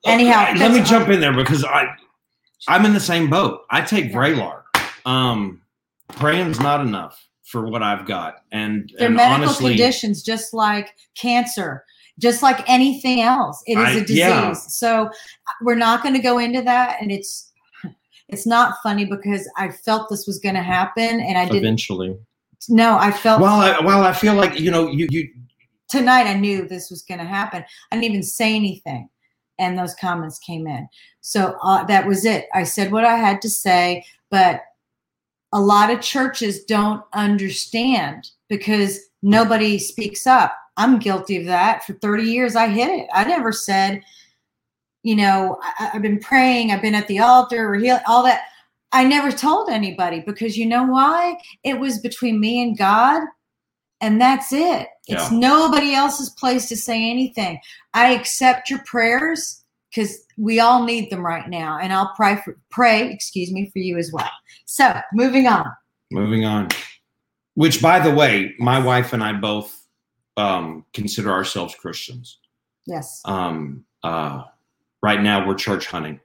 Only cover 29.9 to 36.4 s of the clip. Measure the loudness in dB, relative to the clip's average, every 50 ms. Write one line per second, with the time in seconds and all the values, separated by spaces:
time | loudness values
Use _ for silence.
29.9 | -8 -8 -6 -6 -4 -4 -6 -10 -12 -16 -16 -14 -12 -10 -10 -8 -10 -10 -12 -14
30.9 | _ -20 -20 _ _ _ _ -6 -2 -2 -2 -2 -4 -4 0 0 0 2 2 2
31.9 | 2 2 2 2 -2 0 0 0 -2 -2 -4 -4 -4 -4 -4 -4 -4 -4 -4 -2
32.9 | 0 2 4 4 4 4 2 0 0 0 -4 -6 -6 -4 0 2 2 2 2 0
33.9 | -2 -4 -8 -16 _ _ _ _ 2 4 4 4 2 0 -10 -16 _ _ _ _
34.9 | _ _ _ _ _ _ _ _ _ _ _ _ -2 0 4 4 6 6 4 4
35.9 | 2 -2 -4 -6 -2 -2 -2 -2 -4 -4